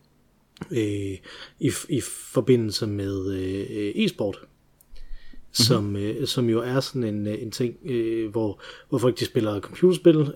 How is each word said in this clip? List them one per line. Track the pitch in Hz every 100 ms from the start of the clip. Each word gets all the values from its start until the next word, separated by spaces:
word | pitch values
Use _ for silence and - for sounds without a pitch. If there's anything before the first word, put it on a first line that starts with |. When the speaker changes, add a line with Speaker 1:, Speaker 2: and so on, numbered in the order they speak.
| _ _ _ _ _ _ -
Speaker 1:
øh, | 123 107 101 98 92 - - - _
i | 131
f-, | - -
i | 123 - - -
forbindelse | 135 117 123 110 - 110
med, | 101 98 98 95
øh, | 95 95 98 -
øh, | 107 104 202
e-sport, | 208 - 104 -
Speaker 2:
Mhm. | - _ _ _ _ - - - - - -
Speaker 1:
som, | - 117 117 101 101
øh, | 104 113 127
som | 135 120
jo | 113
er | 123 135
sådan | - 131
en, | 110 104 104
øh, | 107
en | 113
ting, | - 123 - 160
øh, | 120 113 113 110
hvor, | 113 107 - - - -
hvor | 131
folk, | 123 -
de | 117
spiller | 123 107 101
computerspil, | - - 180 170 170 156 147